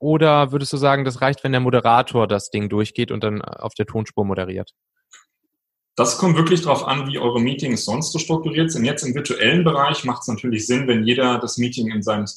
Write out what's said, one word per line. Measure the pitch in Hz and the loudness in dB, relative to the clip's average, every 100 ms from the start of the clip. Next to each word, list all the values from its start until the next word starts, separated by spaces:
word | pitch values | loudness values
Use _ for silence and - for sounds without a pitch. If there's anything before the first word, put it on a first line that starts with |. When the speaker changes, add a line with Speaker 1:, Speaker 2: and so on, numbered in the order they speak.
Speaker 1:
Oder | 147 156 156 147 143 | 0 4 6 4 4
würdest | 143 139 | 0 -4
du | 143 | 0
sagen, | 143 139 | 2 2
das | 135 120 | 0 0
reicht, | 131 143 | -2 0
wenn | 135 | 0
der | 131 | 0
Moderator | 127 123 117 117 123 123 107 | 4 2 4 4 4 2 2
das | 101 - | 0 -2
Ding | 107 104 | -4 -2
durchgeht | 104 107 - 120 | -2 -2 -2 -4
und | 110 | -2
dann | 107 107 | -4 -6
auf | - - 110 | -10 -12 -10
der | - | -6
Tonspur | 107 110 107 - | -4 -4 -6 -4
moderiert? | 98 95 92 95 95 _ _ _ _ - _ _ _ _ _ _ _ - | -2 -2 -4 -6 -10 _ _ _ _ -20 _ _ _ _ _ _ _ 0
Speaker 2:
Das | 123 - | 0 2
kommt | 185 160 | 2 4
wirklich | 165 175 | 4 2
drauf | 156 131 - | 2 0 0
an, | 135 139 | -4 -4
wie | - | -2
eure | 123 120 | -2 0
Meetings | 120 139 147 113 | 0 -2 -4 -4
sonst | - 147 156 | -2 -4 -4
so | 160 | -4
strukturiert | - 160 160 147 160 | -2 -2 -2 0 0
sind. | 156 123 | 0 -2
Jetzt | 147 | -2
im | 135 | -4
virtuellen | 131 143 120 110 170 | -4 -4 0 2 4
Bereich | 165 139 143 131 | 4 2 2 0
macht's | 127 120 - | -4 -6 -6
natürlich | 107 123 110 107 | -4 -2 -2 0
Sinn, | 127 131 | 0 2
wenn | 113 | 0
jeder | 110 123 127 120 | 2 2 2 0
das | 117 - | -4 -4
Meeting | 120 123 113 | -4 -2 -4
in | 110 | -4
seinem, | 104 104 101 | -2 -2 -4